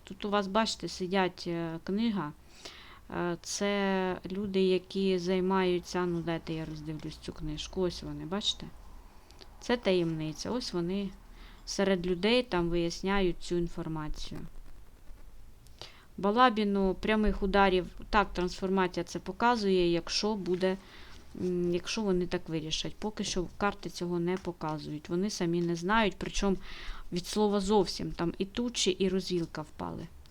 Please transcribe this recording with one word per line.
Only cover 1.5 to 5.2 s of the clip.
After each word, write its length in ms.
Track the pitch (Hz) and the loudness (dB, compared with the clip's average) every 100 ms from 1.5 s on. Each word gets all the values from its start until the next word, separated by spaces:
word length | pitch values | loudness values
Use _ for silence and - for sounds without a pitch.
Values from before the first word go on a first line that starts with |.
| 170 165 165 | -4 -4 -6
книга. 480 | - 196 233 196 147 - - - - - - - - | -4 0 0 0 -4 -8 -20 -20 -18 -18 -20 -20 -8
Е, 260 | 175 175 170 | -4 -2 -4
це 800 | - - 202 202 196 190 185 185 - | -6 -2 0 2 2 2 0 -2 -6
люди, 300 | 185 202 190 | -6 0 4
які 560 | 185 185 - 190 190 | 4 4 2 0 2
займаються, 880 | 185 | 2